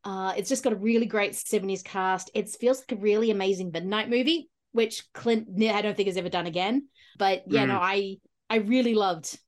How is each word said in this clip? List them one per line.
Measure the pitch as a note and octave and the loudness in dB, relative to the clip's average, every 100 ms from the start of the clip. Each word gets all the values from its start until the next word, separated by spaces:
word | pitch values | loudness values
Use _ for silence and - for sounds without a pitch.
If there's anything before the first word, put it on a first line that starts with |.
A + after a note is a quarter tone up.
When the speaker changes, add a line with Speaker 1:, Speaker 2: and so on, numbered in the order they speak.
Speaker 1:
Uh, | G3+ F#3+ F#3+ G#3 | -8 -4 -2 -2
it's | F#3 | -2
just | C4 | 0
got | B3+ | 0
a | G#3 | 0
really | G#3+ A3+ A3+ | 2 2 2
great | G#3+ G3+ | 0 -2
seventies | - - G#3 F#3+ F#3+ | -4 -2 -2 -2 -6
cast. | - G3 F#3 F#3 - | -6 -2 0 -2 -2
It | - G#3+ | -6 -6
feels | - A#3+ C4 | -2 0 0
like | - | -4
a | G#3 | -2
really | G#3 G#3+ A3+ | 2 2 2
amazing | G#3 F#3+ F#3 F#3 | 2 0 0 -2
midnight | E3 F3+ G#3+ A3 | -4 -2 -4 0
movie, | A#3+ B3+ E4 - _ _ | 0 2 0 -4 _ _
which | A#3 A3 - - | -2 -2 -4 -14
Clint, | - A#3 A3+ A3 | -6 0 0 -2
ne-, | F#3 A3 | 0 2
I | G#3 | 2
don't | G#3 G3+ | 0 0
think | G3 | 0
has | F#3 | 0
ever | F3 | -2
done | F3+ E3+ | -2 -2
again. | E3+ F#3+ C4 C#4+ _ - - | -2 0 0 -2 _ -20 0
But | G3 F#3 F#3+ | 0 0 0
yeah, | C#4 | 2
Speaker 2:
Mm. | C4 | 2
Speaker 1:
no, | F#3 | 2
I, | F3+ G3+ G3 G3 _ _ _ | 2 0 -2 -8 _ _ _
I | A3+ | 0
really | G#3 B3+ A#3+ | 2 2 4
loved | A3 G3 E3 - - | 4 2 -2 -8 -16